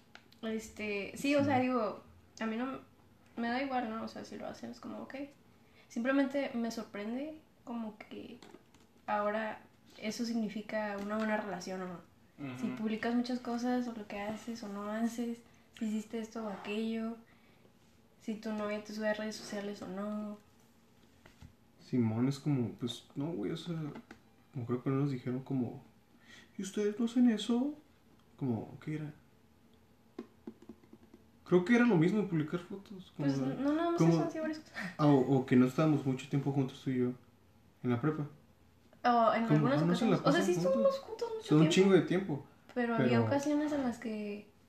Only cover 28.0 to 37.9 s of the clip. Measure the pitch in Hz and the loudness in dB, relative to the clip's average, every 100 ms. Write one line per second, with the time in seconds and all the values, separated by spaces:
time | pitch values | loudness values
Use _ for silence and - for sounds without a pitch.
28 | _ - _ - 139 110 - - - 151 | _ -20 _ -6 -2 -2 -4 -12 -8 -8
29 | 151 - - _ _ _ _ - _ _ | -8 -12 -20 _ _ _ _ -20 _ _
30 | _ - - _ - - - - - - | _ -16 -16 _ -20 -18 -20 -20 -20 -20
31 | - - - _ - 175 180 240 240 185 | -20 -20 -20 _ 2 2 6 6 6 6
32 | 170 214 196 165 147 175 - 196 - 190 | 6 4 2 0 0 -4 -6 -12 -12 -16
33 | - - 143 135 135 185 277 302 339 339 | -14 -4 0 0 0 -2 0 0 2 4
34 | 330 330 - 320 320 311 - - 196 - | 6 4 2 -2 -4 -6 -10 -12 -10 2
35 | 147 143 127 135 127 127 127 - 160 143 | 6 6 6 2 6 6 6 4 4 4
36 | 139 127 - 143 139 135 135 - - 127 | 2 -2 -2 -2 0 0 -2 -4 -4 0
37 | 123 123 - - _ _ _ _ 127 | 0 -2 -12 -20 _ _ _ _ 0